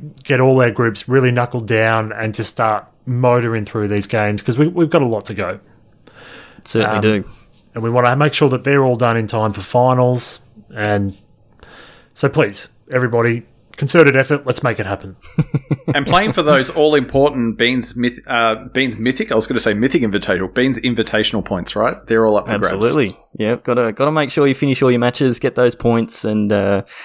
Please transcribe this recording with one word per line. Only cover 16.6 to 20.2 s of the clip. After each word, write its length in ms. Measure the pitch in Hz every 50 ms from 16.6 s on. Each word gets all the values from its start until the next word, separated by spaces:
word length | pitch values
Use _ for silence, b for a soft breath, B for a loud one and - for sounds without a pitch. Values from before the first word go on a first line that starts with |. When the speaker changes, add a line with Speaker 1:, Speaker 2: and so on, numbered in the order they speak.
| 127 -
Speaker 3:
all-important 840 | - 165 151 156 151 143 127 - - 135 139 143 - 131 117 117 110
Beans 380 | 113 117 120 127 123 113 - -
Myth-, 260 | 123 120 120 120 - -
uh, 300 | - 127 120 117 113 110 110 - - -
Beans 240 | 127 135 123 110
Mythic, 340 | 104 110 127 131 - 220 -
I 40 | 120
was 100 | 113 -
gonna 140 | - 131 113
say 140 | - 113 104
Mythic 260 | 104 120 135 - 160
Invitational, 500 | 120 107 98 101